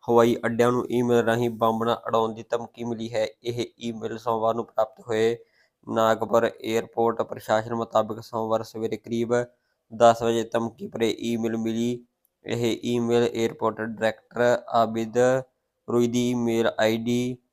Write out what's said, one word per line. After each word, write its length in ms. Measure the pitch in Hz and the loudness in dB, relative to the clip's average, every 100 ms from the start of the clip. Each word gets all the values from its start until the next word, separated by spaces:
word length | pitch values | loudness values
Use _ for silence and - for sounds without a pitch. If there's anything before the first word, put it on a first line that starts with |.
ਹਵਾਈ 320 | - 120 117 120 117 | 4 4 6 2 -2
ਅੱਡਿਆਂ 260 | 117 120 | 2 2
ਨੂੰ 140 | 123 - | 2 0
ਈਮੇਲ 320 | 120 120 120 110 | 0 2 2 2
ਰਾਹੀਂ 240 | 117 120 | 0 -2
ਬੰਬ 320 | 110 117 113 | 0 0 0
ਨਾ 100 | 113 113 110 | -2 -2 0
ਉਡਾਉਣ 260 | 117 113 | 0 0
ਦੀ 100 | 110 110 | -4 -6
ਧਮਕੀ 320 | 117 117 - | -6 -8 -10
ਮਿਲੀ 280 | 117 113 113 | -8 -6 -6
ਹੈ। 120 | 113 107 - | -4 -4 -4
ਇਹ 220 | 120 120 113 _ | -8 -6 -8 _
ਈਮੇਲ 360 | 117 110 110 113 | -8 -8 -8 -6
ਸੋਮਵਾਰ 380 | 120 113 110 117 | -4 0 0 -2
ਨੂੰ 100 | 110 | -4
ਪ੍ਰਾਪਤ 420 | - 110 - - | -4 -4 -4 -6
ਹੋਏ। 280 | 110 113 - - _ _ _ - | 0 0 0 -10 _ _ _ -6
ਨਾਗਪੁਰ 640 | 113 113 113 113 113 113 - | 0 2 2 2 2 2 -2
ਏਅਰਪੋਰਟ 680 | 110 113 113 - 117 110 | -4 -4 -4 -2 0 0
ਪ੍ਰਸ਼ਾਸਨ 520 | 110 - - 110 113 117 | -6 -8 0 0 0 -6
ਮੁਤਾਬਕ 460 | 113 113 107 110 | 0 0 0 -6
ਸੋਮਵਾਰ 400 | 113 117 110 110 | -8 -6 -2 -2
ਸਵੇਰੇ 340 | 110 113 110 107 | -4 -8 -6 -6
ਕਰੀਬ 360 | - 117 117 120 120 _ _ _ _ | -6 -4 0 -2 -2 _ _ _ _
ਦਸ 300 | 113 117 113 | 6 6 6
ਵਜੇ 200 | 117 117 113 | 2 0 0
ਧਮਕੀ 340 | 117 117 110 - | -2 -2 -6 -12
ਭਰੇ 220 | - 113 - | -2 -2 0
ਈਮੇਲ 340 | 117 117 113 113 | -4 -2 -2 -2
ਮਿਲੀ। 480 | 113 113 120 120 - _ _ _ - | -2 0 -2 -2 -10 _ _ _ -8
ਇਹ 200 | 117 120 107 120 | -2 -2 -2 -2
ਈਮੇਲ 380 | 120 117 120 120 | 0 2 2 2
ਏਅਰਪੋਰਟ 560 | - 113 113 113 107 | 0 -2 0 -4 -2
ਡਾਇਰੈਕਟਰ 840 | 110 107 110 - _ 117 120 120 - | -8 -2 -2 -2 _ 0 2 2 0
ਆਬਿਦ 440 | 117 113 113 113 117 127 131 127 _ _ _ - | 0 2 0 -2 2 2 2 -4 _ _ _ -2
ਰੂਈ 200 | 117 120 | 0 2
ਦੀ 220 | 120 123 | 2 0
ਈਮੇਲ 420 | 123 117 113 117 - | 0 0 2 0 2
ਆਈ 180 | 110 113 | 0 0
ਡੀ 360 | 113 120 123 123 _ | 0 -2 -2 -6 _